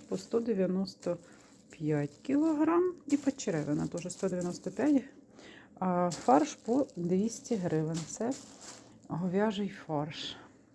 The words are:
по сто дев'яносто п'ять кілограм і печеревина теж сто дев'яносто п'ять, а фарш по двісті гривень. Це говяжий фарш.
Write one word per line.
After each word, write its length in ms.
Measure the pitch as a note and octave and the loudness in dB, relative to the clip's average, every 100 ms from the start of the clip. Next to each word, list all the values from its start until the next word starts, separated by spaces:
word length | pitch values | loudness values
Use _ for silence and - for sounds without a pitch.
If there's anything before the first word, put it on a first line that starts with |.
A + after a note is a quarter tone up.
| - | -2
по 80 | F#3 | -6
сто 220 | - A#3 | -2 -2
дев'яносто 800 | A#3 G3 F#3 F#3 F#3+ - F3 E3+ - - - - - | 0 0 2 0 -2 -6 -6 -6 -8 -20 -20 -20 -20
п'ять 500 | - D3+ D3+ C#3+ - | -4 0 2 0 -6
кілограм 720 | - C#4 D#4+ D4 D#4 E4+ F4+ - - | 0 2 4 4 4 4 2 -2 0
і 100 | C#4+ | 0
печеревина 680 | C#4 - - D#3+ C#3+ D3+ D#3+ | 0 -2 -2 -2 0 0 -2
теж 260 | E3+ F3+ | -4 -8
сто 160 | - F#3 | -4 -2
дев'яносто 420 | F3+ F3 E3+ F3+ | -2 -4 -4 -6
п'ять, 320 | F3+ C#4+ C#4 - - - - - - - - | 0 4 4 2 -16 -20 -20 -20 -20 -16 -4
а 300 | F#3 F3+ F3 | 0 2 2
фарш 440 | F3 - C#4 D4+ - | 0 4 6 4 -4
по 320 | - B3+ - - | 0 0 0 -2
двісті 600 | E3+ F#3 A3 - - A3+ | 0 2 0 -2 -4 -2
гривень. 440 | F3 D#3+ D#3 E3 D#3+ | 0 0 0 -2 -6
Це 260 | - A#3 C#4 - - - - - - - | -6 -4 -4 -10 -18 -16 -16 -18 -18 -8
говяжий 600 | D#3+ F3+ F#3+ G#3+ G3 G3+ | -4 0 2 2 0 -4
фарш. 680 | - - D3 D3+ - - - - - - | -6 -4 -2 -2 -6 -10 -12 -18 -20 -20